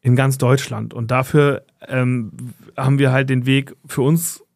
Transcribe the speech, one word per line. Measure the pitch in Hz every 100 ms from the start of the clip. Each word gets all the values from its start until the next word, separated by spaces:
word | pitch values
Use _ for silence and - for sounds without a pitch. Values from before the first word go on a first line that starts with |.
in | 123 123
ganz | 135 135
Deutschland. | 123 127 - 113 110
Und | 120 113
dafür, | 127 131 151 143 135 - _ -
ähm, | 127 127 127 107 - 123 - - -
haben | 131 139
wir | 135
halt | 131 135
den | 127 123
Weg | 135 135 - -
für | -
uns, | 135 165 165 - _